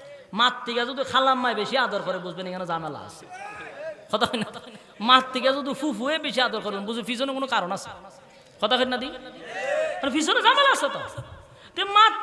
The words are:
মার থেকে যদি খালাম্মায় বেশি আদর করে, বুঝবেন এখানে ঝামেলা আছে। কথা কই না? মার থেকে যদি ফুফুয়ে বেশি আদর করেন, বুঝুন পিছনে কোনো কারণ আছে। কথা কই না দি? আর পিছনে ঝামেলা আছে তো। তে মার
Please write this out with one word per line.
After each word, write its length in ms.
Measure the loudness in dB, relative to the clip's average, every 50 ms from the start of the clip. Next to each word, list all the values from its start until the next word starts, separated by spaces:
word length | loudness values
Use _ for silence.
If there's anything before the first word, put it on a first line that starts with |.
| -20 -18 -20 -20 -16 -8 0
মার 180 | 2 2 2 2 0 -4
থেকে 140 | -4 -2 -2
যদি 240 | -2 -2 -2 -4 -2
খালাম্মায় 500 | 0 2 4 6 6 4 4 2 0 0
বেশি 240 | 0 -2 0 2 2
আদর 240 | 2 2 0 -2 -2
করে, 140 | -2 -4 -4
বুঝবেন 280 | -6 -8 -8 -8 -8
এখানে 200 | -8 -6 -6 -4
ঝামেলা 320 | -4 -4 -4 -4 -6 -8 -10
আছে। 280 | -12 -14 -16 -18 -18 -16 -14 -14 -12 -12 -12 -14 -14 -14 -12 -12 -10 -10 -12 -12 -6 -4 0
কথা 140 | 0 2
কই 120 | 0 0 -2
না? 220 | -6 -6 -10 -12 -16 -16 -18 -20 -20 -20 -12 -4
মার 220 | 4 6 6 6 6 4 -2
থেকে 200 | 0 2 2 2
যদি 220 | 2 0 -4 -4
ফুফুয়ে 440 | -2 -2 -2 -2 -2 -2 0 0 -2
বেশি 220 | -2 -2 0 0
আদর 200 | 0 0 0 -2
করেন, 260 | -4 -4 -6 -6 -6
বুঝুন 180 | -6 -6 -6 -6
পিছনে 280 | -6 -4 -4 -4 -4 -4
কোনো 140 | -4 -4
কারণ 260 | -2 -2 -2 -2 -2 -4
আছে। 180 | -6 -8 -10 -14 -16 -18 -20 -20 -20 -20 -20 -20 -20 -20 -20 -6 -2
কথা 160 | 0 2 2
কই 80 | 2 2
না 120 | 0 0
দি? 100 | -2 -4 -6 -10 -12 -14 -16 -16 -16 -14 -12 -8 -6 -4 -2 0 0 0 0 -2 -2 -2
আর 80 | 0
পিছনে 320 | 0 2 2 4 4 6 6
ঝামেলা 300 | 6 6 8 6 6 6
আছে 160 | 4 2 0
তো। 340 | -2 -4 -8 -8 -10 -12 -14 -14 -16 -20 -20 -20 -20 -20 -20 -10 -6
তে 100 | -4 -2
মার 260 | 2 6 8 8 8 6 4